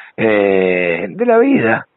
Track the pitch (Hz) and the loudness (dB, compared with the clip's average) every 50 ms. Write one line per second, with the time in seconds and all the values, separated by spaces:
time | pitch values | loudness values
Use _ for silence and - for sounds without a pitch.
0 | - - - - 110 110 107 104 101 98 98 95 95 92 90 90 87 87 85 87 | -20 -16 -8 -2 0 0 2 2 2 2 2 2 2 0 0 0 0 -2 -2 -4
1 | 90 - - 190 240 240 226 233 254 277 269 - 117 113 110 - - _ _ | -6 -8 -6 -4 0 2 2 2 2 2 0 0 0 0 -2 -2 -6 _ _